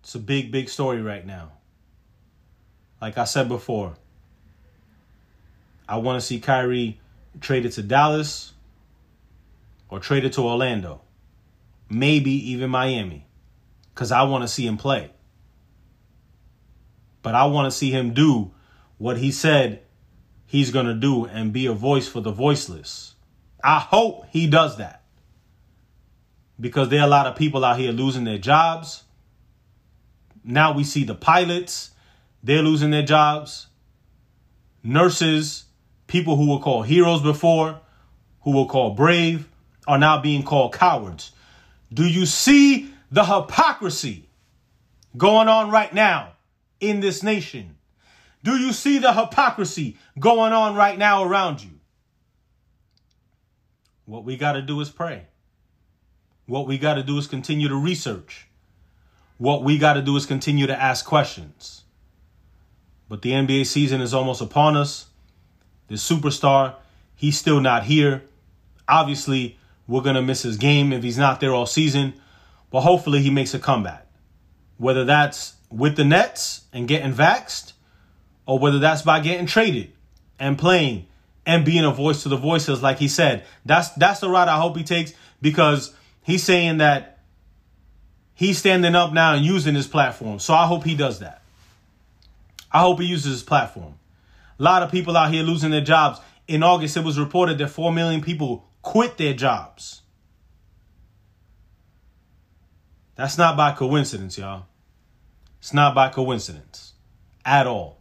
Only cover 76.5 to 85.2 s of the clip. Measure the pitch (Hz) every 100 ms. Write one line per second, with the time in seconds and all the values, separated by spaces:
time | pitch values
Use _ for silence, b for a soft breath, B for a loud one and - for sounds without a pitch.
76.5 | - _ 123 120 151 - 120 160 240 -
77.5 | - - _ _ _ _ _ _ _ -
78.5 | 131 143 143 151 156 156 156 151 180 175
79.5 | 220 226 127 90 _ _ _ _ _ 135
80.5 | 143 175 180 139 104 85 _ _ _ -
81.5 | 170 143 165 151 127 151 147 147 135 143
82.5 | 165 151 131 135 131 139 - 151 104 b
83.5 | b - 160 160 - 180 202 190 180 175
84.5 | 156 170 160 156 170 160 b